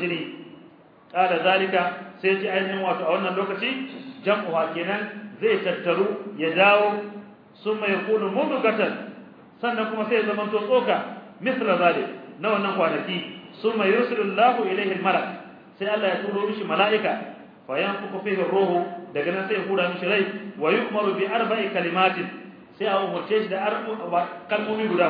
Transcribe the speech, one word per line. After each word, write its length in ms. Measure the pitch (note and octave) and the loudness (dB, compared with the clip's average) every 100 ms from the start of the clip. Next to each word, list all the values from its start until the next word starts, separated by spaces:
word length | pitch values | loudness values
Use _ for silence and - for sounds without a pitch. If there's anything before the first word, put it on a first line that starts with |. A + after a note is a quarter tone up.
jini. 320 | F3 E3 - - - - - - - - - | -2 -4 -6 -12 -16 -20 -20 -20 -20 -20 -4
Qala 260 | F3 F#3 E3 | 2 2 4
zalika, 760 | F3+ F#3+ F#3+ F#3 F3 - - - | 4 4 4 2 0 -4 -12 -2
sai 180 | F#3+ F#3+ | 0 2
ji 100 | F#3+ | 0
ainihin 320 | F#3+ F#3+ G3 | 0 -2 -2
wato 240 | F#3 E3+ D#3+ | -2 0 0
a 60 | F#3 | 2
wannan 200 | F#3 F#3 | 0 0
lokaci, 320 | G3 F#3+ A#3+ C4+ - - - - F#3+ | -2 -2 -4 -4 -6 -10 -14 -4 0
jam'uha 480 | G#3+ F3+ E3 D#3+ | 0 0 0 0
kenan, 600 | E3 F3 G#3 G#3 - - - | -2 -4 -4 -6 -10 -14 -2
zai 240 | G#3+ F#3+ | 0 2
tattaru, 720 | F#3+ E3 F3 E3+ G3+ - - C#3+ | 0 -2 0 2 0 -2 -8 -4
ya 140 | D#3+ | 0
dawo, 500 | D#3+ G3+ G#3 G#3 G#3 G#3 - - - - | 4 6 6 4 0 -6 -12 -16 -20 -20
summa 320 | - G#3 G#3+ G#3 | -8 -4 -2 0
yakunu 440 | F#3+ G3 A3 G3 | 0 2 0 2
mudghatan. 800 | A3+ D4+ C4 A3+ G#3 F#3 - - - - - - - | 0 0 2 2 2 0 -2 -10 -16 -18 -20 -20 -6
Sannan 300 | A#3+ A3+ A3 | -2 -2 -2
kuma 120 | A3 G#3+ | -2 2
sai 120 | A#3 | 2
ya 120 | G#3+ | 2
zamanto 240 | G3+ G#3 G#3+ | 0 0 -2
tsoka, 400 | G3+ B3+ G#3 E3+ - - - - | 2 4 4 0 -2 -12 -16 -6
misla 400 | A#3+ C4 A3 F3 | -2 0 2 4
zalik, 320 | F3 - - - - - | 4 4 -2 -8 -16 -4
na 120 | G3 | 0
wannan 240 | G3+ G3 F#3+ | 0 0 2
kwanaki. 420 | E3 D3+ E3 F3 - - - - | 2 0 -4 -6 -6 -14 -18 -4
Summa 240 | A3 A3+ F#3+ | -2 2 4
yursilu 480 | A3+ A#3+ A3+ G3 | 4 2 0 0
Allahu 320 | F#3+ A#3+ A#3 F#3+ | 4 4 4 0
ilayhi 320 | F#3+ G3 F#3 | 0 0 0
al-malak. 280 | F#3+ F3 - - - - - - | 2 2 -2 -8 -14 -20 -20 -8
Sai 100 | G3+ | -2
Allah 200 | G#3+ G3 | 0 0
ya 80 | F3 | 0
turo 240 | G3+ G3+ G#3 | -2 -2 -2
mishi 160 | G#3+ F3+ | -4 -2
mala'ika, 480 | E3 G#3 G#3+ E3+ A#2 - - - - - | 2 2 2 0 -2 -6 -14 -20 -18 -6
fa 80 | |
yanfukhu 480 | C#3 G3 G3 - F#3+ | -4 -2 -4 -8 -6
fihi 200 | G3+ F#3+ | -4 -2
ar-ruhu, 440 | E3+ F#3+ F#3 F3 F#3+ - - | 2 2 4 2 0 -6 -6
daga 220 | C#3+ F3 | -4 -2
nan 120 | F#3+ F#3+ | -2 -2
sai 120 | G#3 | -2
ya 80 | F#3 | 0
hura 240 | F#3+ F3 | 0 0
mishi 160 | - F3+ | -2 0
rai, 200 | G#3 F#3+ - - | 2 0 -4 -10
wa 160 | - D3+ | -2 2
yu'maru 480 | G#3+ - G#3 G3 F#3+ | 2 2 0 0 0
bi 80 | G3 | 0
arba'i 440 | A#3 G#3 F3 F3+ | 0 0 0 0
kalimatin. 560 | F3+ F3 F3 F#3 F3 - - - - - - | -2 0 2 2 2 -6 -10 -16 -20 -20 -4
Sai 80 | G#3 | 0
a 140 | F#3+ | 0
umarce 400 | F#3+ E3+ - G#3+ | 0 -4 0 0
shi 60 | F#3 | 0
da 140 | F#3+ | -2
arba-, 840 | G#3 A3 A3 G#3+ F3 E3+ F3 - - | -2 -2 -4 -6 -2 0 0 -6 -2
kalmomi 400 | G#3 G#3+ G#3+ G#3+ | -2 0 0 2
guda 240 | F3 | 4